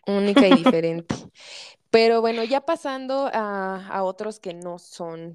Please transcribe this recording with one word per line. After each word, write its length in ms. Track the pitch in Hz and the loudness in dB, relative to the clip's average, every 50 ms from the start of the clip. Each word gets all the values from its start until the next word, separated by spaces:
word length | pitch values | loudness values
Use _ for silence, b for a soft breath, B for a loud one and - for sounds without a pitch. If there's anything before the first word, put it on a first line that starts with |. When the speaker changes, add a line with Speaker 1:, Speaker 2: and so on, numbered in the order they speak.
| _ | _
Speaker 1:
Única 420 | - 202 202 196 202 202 277 247 190 | -2 0 0 2 4 6 6 8 8
y 60 | 277 | 6
Speaker 2:
<laughs> 100 | - 165 | 6 6
Speaker 1:
diferente. 500 | 262 240 165 165 165 165 170 165 - - - - - B B B B B B B B B B _ _ | 4 2 2 0 -2 -4 -6 -8 -10 -12 -12 -14 -18 B B B B B B B B B B _ _
Pero 320 | - 226 226 226 233 226 226 | 4 4 6 6 4 4 2
bueno, 200 | 226 226 233 226 | 0 -2 -2 -2
ya 200 | 226 269 277 277 | -2 -2 -2 -2
pasando 640 | - 330 320 - 285 262 262 262 254 269 269 277 262 | -2 -4 -4 -4 -8 -8 -8 -8 -6 -4 -4 -4 -4
a, 560 | - 226 214 208 202 196 190 190 190 185 190 | -4 -4 -4 -4 -6 -6 -6 -6 -6 -8 -10
a 160 | 196 - 196 190 | -8 -6 -4 -4
otros 380 | 185 190 - 214 214 208 - | -4 -4 -6 -10 -10 -10 -10
que 140 | - 190 170 | -12 -12 -12
no 240 | 175 175 180 175 175 | -10 -12 -12 -12 -14
son 560 | - - - - 180 165 165 165 165 170 170 | -16 -20 -14 -12 -12 -12 -10 -12 -14 -16 -16